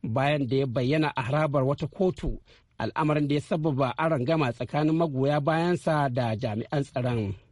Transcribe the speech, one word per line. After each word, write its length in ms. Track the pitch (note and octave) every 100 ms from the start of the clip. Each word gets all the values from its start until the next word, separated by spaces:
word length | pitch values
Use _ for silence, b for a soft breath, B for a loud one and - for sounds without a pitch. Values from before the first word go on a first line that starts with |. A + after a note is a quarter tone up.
bayan 440 | D3 A#2 C#3 D3 C3
da 100 | C3+
ya 100 | C3+
bayyana 460 | A#2+ B2 D#3 D3+ C3+
a 60 |
harabar 420 | A#2+ D3 D#3 C#3+
wata 220 | C3 C#3+ D3+
kotu, 520 | - F#3 - - - - b b _
al'amarin 480 | A2 - D3+ D3+ D3
da 60 |
ya 60 | D3
sababa 540 | - F3 D#3 C3 C3 -
arangama 540 | D#3+ D#3 B2+ D#3+ C3+
tsakanin 420 | A#2 B2 D3 D#3
magoya 460 | D#3+ E3 C3 C3+ D3
bayansa 680 | C#3+ D#3+ E3+ F3 - D3+ C#3
da 280 | B2 A#2+ A2
jami'an 480 | A#2+ G#2+ A#2 C#3+
tsaron. 500 | C#3 C3+ B2 A#2 G2+ F2 _